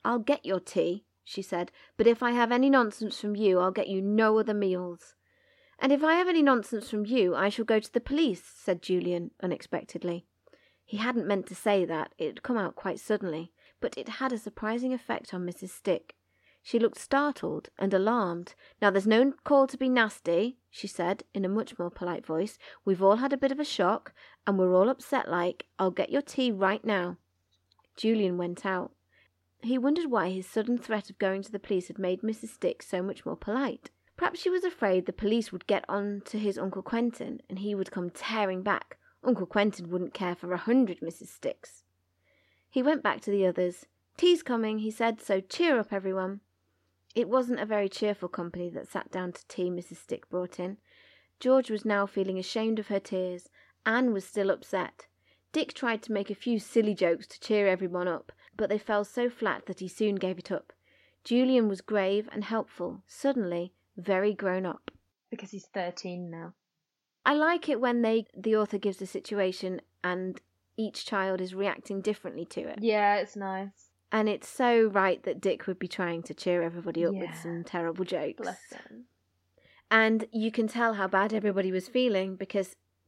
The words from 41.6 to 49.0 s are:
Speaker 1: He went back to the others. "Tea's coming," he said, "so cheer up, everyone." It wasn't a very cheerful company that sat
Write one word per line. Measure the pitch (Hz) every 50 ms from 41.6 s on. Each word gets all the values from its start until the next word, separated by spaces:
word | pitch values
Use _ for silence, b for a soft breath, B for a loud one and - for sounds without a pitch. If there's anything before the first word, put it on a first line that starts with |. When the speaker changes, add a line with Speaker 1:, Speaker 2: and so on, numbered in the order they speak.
| - - - - _ _ _ _ _ _ _ _ _ _ _ _ _ _ _ _ _ _
Speaker 1:
He | _ 262 247
went | 285 320 277 -
back | 208 - - -
to | 214
the | 202 202 190
others. | 185 180 - 180 175 175 - - _ _ _ _ _ _
"Tea's | - - 359 349 311 -
coming," | - 247 233 220 214 220 214
he | 214 220
said, | 214 - 226 226 226 220
"so | - - 202 190
cheer | 190 - - - 349 330 285 233
up, | 208 - 208
everyone." | 196 190 190 190 190 185 185 196 202 - _ _ _ _ _ _ _ _ _ _ _ _ _ _
It | 220 240 185
wasn't | 233 262 254 240 247 -
a | 214
very | 214 220 208 202 196
cheerful | - - 220 208 208 - 185 175
company | - - 170 170 - 175 175 175
that | 165 - - -
sat | - 190